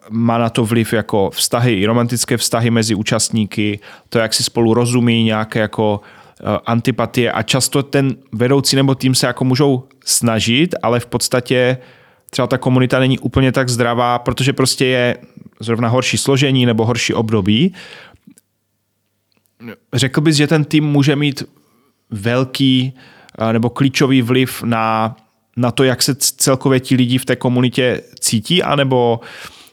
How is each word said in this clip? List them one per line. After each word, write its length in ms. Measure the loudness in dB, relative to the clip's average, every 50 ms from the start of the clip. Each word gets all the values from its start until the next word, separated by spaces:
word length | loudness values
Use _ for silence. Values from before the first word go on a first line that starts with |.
| _ -8
má 280 | -4 -2 0 0 0 0
na 120 | 0 0
to 140 | 0 -2 -2
vliv 280 | 0 0 0 0 0 -2
jako 380 | -2 -2 -2 0 0 0 -2
vztahy, 440 | -2 -4 -4 -2 -2 0 0 0 2
i 120 | 0 0
romantické 500 | 0 2 0 0 0 -2 -4 -2 -2 -2
vztahy 340 | -2 -2 -2 -2 0 0 0
mezi 240 | 2 0 0 0 -2
účastníky, 840 | -2 -2 -2 -2 -2 -2 -2 -2 -2 -2 -2 -2 -4 -4 -4 -4 -6 -10 -18 -20 -20 _ _
to, 100 | -2 0
jak 160 | 0 0 -2
si 80 | -2 -4
spolu 320 | -2 0 2 2 4 4
rozumí, 500 | 2 2 0 0 0 2 2 2 2 2
nějaké 360 | 2 0 -2 -2 -4 -2 -2
jako, 400 | -2 -2 -2 -2 0 0 0 -2 -6 -12 -20 -20 -20 -20 _ _
eh, 180 | -6 -4 -4 -4 -2
antipatie. 680 | -2 -2 0 0 0 -2 -2 -4 -2 -2 -2 -2 0 -2
A 100 | -4 -2
často 400 | -2 -2 -2 -2 0 -2 -2 -2
ten 340 | 0 0 0 0 0 -2 -4 _ _ -4
vedoucí 440 | -2 0 2 2 2 2 2 0
nebo 180 | 2 2 2 0
tým 200 | 0 0 0 0
se 120 | 2 0
jako 180 | -2 -2 -2 0
můžou 400 | 0 2 2 2 2 2 0 -2 -8 _ _ _
snažit, 720 | -4 -4 0 0 0 0 0 0 2 2 2 0 0 -2 -4 -2
ale 180 | 0 0 0
v 60 | -2
podstatě 720 | -4 -4 -4 -2 0 -2 -2 0 0 2 2 2 2 0 -2 -6 -14 -20 -20 _ _ _ _ _ _
třeba 160 | -2 -2 0
ta 120 | 0 0 -2
komunita 400 | 0 2 2 2 2 2 2 2
není 200 | 2 2 0 -2
úplně 340 | -4 -2 0 2 2 2 2
tak 160 | 0 0 0
zdravá, 500 | 0 0 0 0 0 0 0 0 0 -2
protože 340 | -2 -4 -4 -2 -2 -2 0
prostě 340 | 0 0 0 0 0 0
je 300 | 0 2 2 0 0 -2 -4 -8 -18 _ -20 -20 -20 _ _
zrovna 280 | -6 -4 -2 0 0 0
horší 300 | 0 0 0 0 -2 -2
složení 480 | 0 0 0 2 2 2 2 2 2
nebo 180 | 2 2 2 0
horší 300 | 0 0 -2 -2 -2 -2
období. 600 | -2 -2 0 0 0 2 2 2 2 2 0 -2 -6 -14 -20 -20 -20 -20 -20 -20 _ _ -20 -20 _ _ _ _ _ _ _ _ _ _ _ _ _ _ _ _ _ _ _ _ _ _ _ _ _ -18 -18 -18 -18 _ _ -2
Řekl 280 | 0 0 0 0 2
bys, 160 | 2 2 2
že 100 | 2 2
ten 180 | 2 2 2 2
tým 200 | 2 0 0 2
může 320 | 2 2 2 2 2 2
mít 260 | 0 0 -2 -4 -6 -10 -14 _ _ _ _ _ _ _ _ _ _ _ _
velký, 800 | -10 -6 -2 0 0 0 0 -2 -2 0 2 2 2 2 0 -2 -6 -10 -20 -20 -20 -20 -20 -20 _ -4
eh, 140 | -2 0 0
nebo 180 | 0 0 -2
klíčový 520 | -2 0 -2 0 2 0 2 2 2 2 2
vliv 400 | 2 2 0 0 0 -4 -6 -4
na, 540 | -4 -2 -2 0 0 0 0 -2 -2 -4 -8 _ _ _ _ _ _ _
na 140 | -2 -2 -2
to, 140 | 2 2 2
jak 180 | 2 2 2 0
se 120 | -2 0
c-, 200 | -2 -2 -4 -4
celkově 440 | -2 0 0 0 2 2 2 2 2
ti 160 | 2 2 2
lidi 220 | 2 2 2 0 -2
v 60 | 0
té 120 | -2 -4
komunitě 640 | -2 0 0 0 2 0 0 0 0 0 0 -2 -4 -6 -12 -14 -8
cítí, 420 | -4 -2 -2 -2 -2 0 -2 -2 0
anebo, 580 | 0 0 0 0 2 2 2 2 2 0 -2 -4 -12 -18 -18 -20 -20 -20 -20 -20 -20